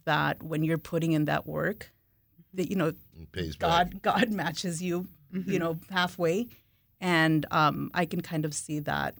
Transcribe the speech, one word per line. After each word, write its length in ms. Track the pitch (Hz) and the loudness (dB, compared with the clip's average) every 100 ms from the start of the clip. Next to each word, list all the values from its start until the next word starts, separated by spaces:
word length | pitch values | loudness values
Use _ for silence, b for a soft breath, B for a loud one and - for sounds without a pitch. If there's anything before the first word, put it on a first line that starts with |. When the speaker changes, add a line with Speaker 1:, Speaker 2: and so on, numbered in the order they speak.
| - | 0
Speaker 1:
that 380 | 151 147 151 | 2 2 -2
when 200 | 160 156 | -4 -2
you're 140 | 156 165 | 0 0
putting 360 | - 165 165 | -2 -2 2
in 120 | 156 151 | 2 2
that 220 | 147 - | 0 -2
work, 440 | 151 160 208 - _ _ _ _ _ _ | -2 -2 -4 -10 _ _ _ _ _ _
that, 160 | 185 175 | -6 -2
you 60 | 190 | 0
know, 120 | 160 156 - - | 0 -2 -12 -20
Speaker 2:
It 120 | 80 | -12
pays 240 | - 85 76 | -6 -6 -2
Speaker 1:
God, 360 | 170 170 180 | 2 4 2
Speaker 2:
back. 100 | 185 | 0
Speaker 1:
God 300 | 208 - 226 | 0 2 2
matches 500 | 208 160 156 185 165 | 0 -2 -4 -4 -4
you, 260 | 180 175 185 - - | -2 -2 -4 -12 -10
Speaker 3:
Mm-hmm. 180 | 185 185 | -6 -2
Speaker 1:
you 80 | 196 | 0
know, 200 | 165 165 - | 0 -4 -4
halfway. 580 | 190 180 180 170 180 240 b b b b _ | 0 0 0 0 0 -2 b b b b _
And, 440 | 185 170 160 160 - | 2 4 6 4 2
um, 400 | 165 151 139 143 | 4 4 2 -2
I 120 | - 170 | -2 -2
can 160 | 175 | -2
kind 240 | 175 160 156 | -4 -2 -2
of 80 | |
see 260 | 147 - 151 | -4 -6 -6
that 340 | 147 143 - - | -2 -2 -2 -6